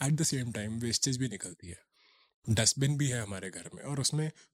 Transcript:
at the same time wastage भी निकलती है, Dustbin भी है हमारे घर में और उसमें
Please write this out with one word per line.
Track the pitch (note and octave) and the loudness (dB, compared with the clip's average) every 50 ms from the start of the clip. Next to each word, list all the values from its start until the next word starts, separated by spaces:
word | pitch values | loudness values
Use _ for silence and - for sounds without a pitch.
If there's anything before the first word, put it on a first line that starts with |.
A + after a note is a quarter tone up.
at | C#3 C#3 | 2 2
the | D#3 D3 D#3 | 4 4 4
same | - D3 C3 B2 A#2+ | 2 0 0 -2 -4
time | G#2+ A2 G#2 G#2+ A2 A#2 | -4 -4 -4 -4 -4 -2
wastage | A#2+ A#2 G#2+ - - C#3 B2+ | -2 0 2 2 2 2 2
भी | B2 C3+ A#2 | 0 -2 -2
निकलती | G#2 F#2+ - F2+ E2+ - - F2 | -4 -6 -10 -12 -12 -12 -14 -14
है, | E2+ - _ _ _ _ _ _ _ _ _ _ _ _ - A#2+ | -14 -14 _ _ _ _ _ _ _ _ _ _ _ _ 0 2
Dustbin | G#2+ G#2+ A2 - - C3+ C#3 C#3 D3 | 4 6 6 4 4 4 2 2 4
भी | C#3 D3 C3 | 2 2 2
है | B2 A#2+ | 0 -2
हमारे | A2 G2+ G2+ F#2 F#2+ F#2 | -2 -4 -6 -6 -8 -8
घर | - E2+ E2+ - - | -10 -12 -14 -14 -14
में | - | -12
और | - C#3 C#3+ C#3 | -8 -6 -4 0
उसमें | B2+ - D3 D3+ D#3 D#3 - - - _ | 0 0 2 0 0 -2 -4 -10 -20 _